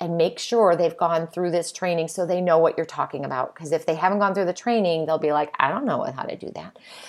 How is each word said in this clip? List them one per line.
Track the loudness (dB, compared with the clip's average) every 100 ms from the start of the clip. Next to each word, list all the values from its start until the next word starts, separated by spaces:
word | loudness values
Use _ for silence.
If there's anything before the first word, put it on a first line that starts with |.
and | -4 2
make | 2 0
sure | -2 4 6
they've | 6 2 2
gone | 0 0 -2
through | -4 0
this | 0 -2
training | -4 -2 0 -2
so | -2
they | -2 0
know | 4 6
what | 6 2
you're | -4
talking | -2 -4 -4
about. | -4 -4 -4
'Cause | -6 -2
if | -2
they | 0
haven't | -2 -2 0
gone | 0
through | 0 -2
the |
training, | -2 -2 0 0 0
they'll | 0 0
be | 0
like, | 0 -2 0
"I | 0
don't | 0
know | -2 -2
how | -2 -6
to | -8 -8
do | -10
that." | -12 -14 -18 -20 -20